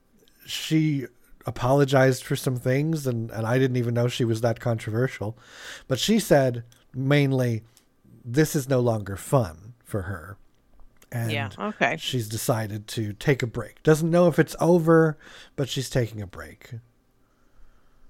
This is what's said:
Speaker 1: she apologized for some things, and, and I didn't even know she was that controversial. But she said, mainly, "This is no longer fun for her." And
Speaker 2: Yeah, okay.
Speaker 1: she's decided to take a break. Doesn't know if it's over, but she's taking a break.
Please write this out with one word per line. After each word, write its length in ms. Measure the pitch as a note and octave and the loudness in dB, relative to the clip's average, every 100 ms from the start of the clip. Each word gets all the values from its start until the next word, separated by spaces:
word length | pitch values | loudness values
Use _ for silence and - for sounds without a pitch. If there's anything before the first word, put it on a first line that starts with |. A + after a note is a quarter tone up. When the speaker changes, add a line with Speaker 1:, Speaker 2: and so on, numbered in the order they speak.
| _ _ _ _ | _ _ _ _
Speaker 1:
she 640 | - - - D#3 D#3 C#3+ B2 _ _ - | -14 -10 -2 2 2 0 -4 _ _ -14
apologized 800 | - - B2 C#3 C#3 C3+ C3 B2+ | -10 -4 2 4 4 6 4 2
for 100 | - | -2
some 220 | C#3 C#3 B2+ | -4 -2 -4
things, 500 | B2+ C3 D#3 D#3+ C3+ | 0 0 0 -2 -4
and, 240 | A#2 A2+ | -4 -4
and 160 | - A2+ | -4 0
I 100 | C3 | 2
didn't 180 | C3+ B2 | 2 2
even 180 | A#2+ | 0
know 140 | A#2+ B2 | 0 0
she 160 | - | 0
was 160 | A#2 A2 | 0 0
that 180 | A#2 A2+ | 0 -2
controversial. 800 | B2 A2+ - A2 B2+ - G#2 A#2 - - - - - | -2 -4 -2 -2 -2 -2 -8 -8 -16 -20 -18 -14 -6
But 140 | C3 | -2
she 180 | - A3 | 2 2
said, 460 | - D3+ C3 A#2+ - _ _ | 4 4 4 -2 -8 _ _
mainly, 680 | B2+ C3+ D3 C#3 C3 B2 A2 - _ _ _ _ - | -4 2 4 4 2 0 -2 -6 _ _ _ _ -18
"This 320 | A#2+ B2 F#3 D#3+ | -2 2 2 0
is 120 | C3 | 0
no 120 | C3 | 2
longer 360 | A#2+ A2 G2 G2 | 2 0 -4 -10
fun 580 | - C#3+ G2+ E2 G#2+ - | 0 0 0 -4 -18 -20
for 180 | - G#2+ | -8 -6
her." 340 | F2 F#2 D#2 G2 - _ _ - - _ _ | -6 -10 -12 -18 -20 _ _ -20 -20 _ _
And 180 | A#2+ A2+ | -8 -6
Speaker 2:
Yeah, 200 | C#3+ C#3 - | -4 -6 -8
okay. 400 | G#3 - B2 D#3+ | -8 -2 -2 -2
Speaker 1:
she's 280 | - B2+ G#2+ | -4 -4 -4
decided 600 | A2 - A#2 A2 G#2+ G#2 | -4 -2 -2 -4 -8 -10
to 240 | - G#2+ | -8 -8
take 300 | G2 - C3 | -4 0 0
a 20 | A#2 | -2
break. 340 | A#2+ - - | -6 -10 -2
Doesn't 260 | - D#3 E3 | 2 2 4
know 160 | E3+ F3 | 4 4
if 140 | D#3+ | 4
it's 160 | D#3 - | 2 2
over, 560 | D#3 F3 E3 E3 D#3+ D3+ - - - | 4 4 6 6 4 0 -12 -20 -12
but 140 | - C3+ | -8 -6
she's 200 | C#3 B2 | -6 -4
taking 320 | C#3 A2 A2 | -2 -2 -6
a 60 | F#2+ | -12
break. 480 | - - E2 - A#2 - _ _ _ _ _ _ _ - - _ _ | -14 -18 -20 -18 -18 -18 _ _ _ _ _ _ _ -20 -20 _ _